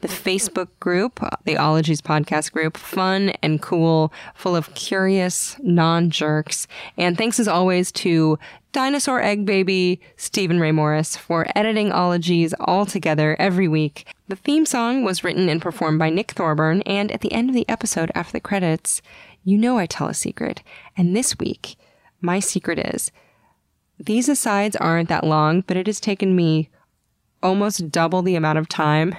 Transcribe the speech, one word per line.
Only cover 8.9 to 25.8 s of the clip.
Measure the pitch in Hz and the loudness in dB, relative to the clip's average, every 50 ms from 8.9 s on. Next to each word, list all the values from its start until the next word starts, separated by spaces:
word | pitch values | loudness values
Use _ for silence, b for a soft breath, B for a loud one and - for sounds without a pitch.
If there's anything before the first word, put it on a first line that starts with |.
| 285 285 277 - 262 247 | 0 0 0 0 0 0
Egg | - - 208 208 208 | 0 0 0 0 0
Baby, | 190 208 190 190 180 190 185 180 180 180 170 B B B B | 0 2 2 2 2 2 2 2 2 0 -2 B B B B
Stephen | - - - 240 196 175 165 175 | -12 -4 -2 -2 0 2 2 2
Ray | 165 156 156 | 2 2 2
Morris, | 156 151 151 151 156 160 - - | 2 2 2 2 0 0 -2 -6
for | - - - 170 165 160 - - | -10 -6 -4 -2 -2 0 0 0
editing | - 214 220 220 214 208 208 - | 0 0 0 0 0 0 0 0
Ologies | - 180 180 175 175 165 170 175 170 165 160 - - | 0 0 2 0 0 0 0 2 2 2 0 -2 -4
all | - - 175 190 208 | -2 0 2 2 0
together | 196 - 196 165 165 156 151 156 151 156 - | 0 -2 -4 0 0 0 2 2 2 2 2
every | - 196 180 180 190 170 | 0 0 2 2 2 2
week. | 156 156 151 147 - - - B B B _ _ | 2 2 0 -2 -4 -8 -20 B B B _ _
The | 196 | -12
theme | 190 _ - 285 311 320 | -6 _ 0 2 2 2
song | 294 - 254 233 233 247 269 254 | 2 0 -2 0 0 0 0 0
was | 208 185 - - | 0 -2 -2 -4
written | 180 - - 190 175 | -4 0 2 2 2
and | 151 165 | 2 0
performed | 165 180 165 - 175 160 151 156 | -2 -4 -4 -2 0 2 2 2
by | 170 160 | 2 2
Nick | 160 175 214 _ | 2 0 -2 _
Thorburn, | - - 185 160 151 151 156 156 160 190 | -4 -2 0 0 2 2 2 2 2 0
and | - - 202 202 202 208 | 0 0 -2 -2 -2 -2
at | - - | -4 -4
the | - - | -4 -2
end | - - 240 254 | -2 0 0 2
of | 262 | 2
the | 247 226 - | 0 0 0
episode, | 220 - - 220 - - 165 165 - | -4 -4 -4 -4 -2 -2 -2 -2 -2
after | - 170 - - | -6 -6 -6 -6
the | - | -8
credits, | - - - 196 180 170 160 165 _ - - - B B B B B B B B B | -6 -2 -2 0 2 0 0 0 _ -4 -6 -6 B B B B B B B B B
you | 190 196 208 | 2 2 4
know | 220 240 254 240 | 4 2 2 0
I | 180 | 0
tell | 165 - - 143 156 | -2 -4 -4 -4 -4
a | 165 | -4
secret. | - - - - - - - - - B B B B B B B - | -4 -6 -6 -6 -6 -6 -6 -6 -8 B B B B B B B 0
And | 180 175 180 | 2 2 2
this | 220 262 - - - | 2 0 -2 -2 -4
week, | - - - - - - - b b b b b b b b _ | -4 -6 -6 -8 -12 -18 -18 b b b b b b b b _
my | - 175 175 196 | -4 -2 -2 0
secret | 196 - - 180 - - 170 156 | -2 -2 -4 -4 -4 -2 -4 -4
is, | - - - - - - b b b b b b b b b b b b _ _ _ _ _ _ | -4 -6 -6 -6 -6 -8 b b b b b b b b b b b b _ _ _ _ _ _
these | 160 - 214 233 254 262 | -6 -2 0 0 2 2
asides | 294 269 - - 208 202 202 214 202 | 0 0 0 0 0 0 0 0 -2
aren't | - - 165 165 170 165 165 | -2 0 0 2 0 0 0
that | 170 156 - | 0 0 0
long, | 160 156 156 151 151 160 175 | 2 2 2 4 4 2 2
but | 190 - 185 | 0 0 -2
it | 185 | -2